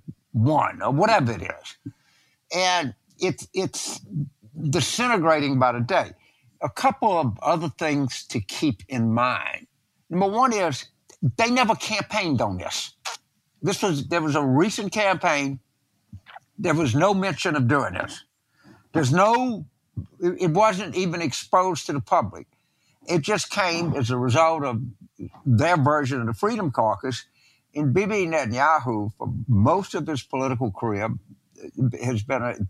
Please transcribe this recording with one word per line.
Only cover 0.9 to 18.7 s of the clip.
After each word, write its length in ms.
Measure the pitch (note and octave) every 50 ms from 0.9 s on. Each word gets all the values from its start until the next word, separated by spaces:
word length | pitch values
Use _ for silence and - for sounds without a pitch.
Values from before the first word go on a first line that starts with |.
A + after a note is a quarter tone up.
whatever 400 | C3+ D3 G#3 A3 A3+ F#3 C3 A#2
it 100 | A2 E2+
is. 520 | - - - - - - - _ _ - - _ _ _ _ _ _ _ _ _ _ _ E3
And 380 | F3+ F#3 F#3 F3+ F3 D3+ B2 - - _ _ _ -
it's, 280 | F3 F3+ - - - - -
it's 480 | F#3 F#3+ - - - - - - - - - - D3 C#3+ - - _ _ A2 C#3 D#3 D#3+ C#3
disintegrating 880 | D3+ E3+ B2 - - A3+ B3 B3 A#3 F#3+ D#3 E3 D#3 D3+ C#3+ C#3 C#3
by 140 | B2+ B2+ B2
the 80 | A#2+ A#2+
day. 320 | A#2 B2+ F#3+ D#3 A#2 - - - _ _ _ _ _ _ _ _
A 80 | - C#3+
couple 480 | - - - C4+ - - B3 G#3+ F3+
of 220 | E3+ C#3+ A2+ G2 -
other 280 | - D3 E3+ E3 E3+ C#3+
things 540 | - - E3+ D3+ C#3+ C#3+ C#3 B2+ - - -
to 120 | - - A2+
keep 440 | G2 - - - E3 C#3+ - - -
in 260 | - C3 A#2+ A2+ A2+ A2+
mind. 540 | A#2+ B2 B2+ A#2 - - C#2+ - - - _ _ _ _ _ _ _ _ -
Number 180 | E3 F3+ G3
one 260 | F#3+ G#3 A#3+ C4 B3+ A3
is 320 | G3+ F3+ D#3+ C3 - - - _ _ _ - - _ F3+ B2 -
they 120 | - A3+ A#3+
never 260 | B3 C4 B3 G#3+ G#3+
campaigned 640 | - - - A3 G3+ - - G3+ G#3+ F#3+ E3 C3+ G#2
on 160 | A#2 G2+ F#2
this. 360 | F#2 - - - - - - - _ - - - - _ _ _ _ _ _ _ _
This 200 | - F#3 G3 -
was, 260 | A3+ G3 D3+ C#3 C3+
there 140 | D3 F3 E3+
was 140 | D#3 D3+ C#3+
a 80 | D#3 C#3+
recent 480 | C3 B2+ C#3+ F#3 A3 - A#3+ G#3 F#3
campaign. 680 | - G#3+ G#3 G3 F#3 - F#3+ F3 D3+ C#3+ C#3 C#3 C3+ C3 - _ _ _ _ _ _ _ _ _ - - - - - - - _ _
There 160 | - C#3+ F3 D3
was 200 | E3 D#3+ A#2+ A2
no 200 | D3 F3 G#3 G3+
mention 420 | F#3+ F#3+ G3 D3+ - - F3+ D3+
of 120 | D3 B2+
doing 260 | B2 D3 C#3 A2+ F#2 F2+
this. 320 | F2+ - - - - - _ _ _ _ _ _ _ _ -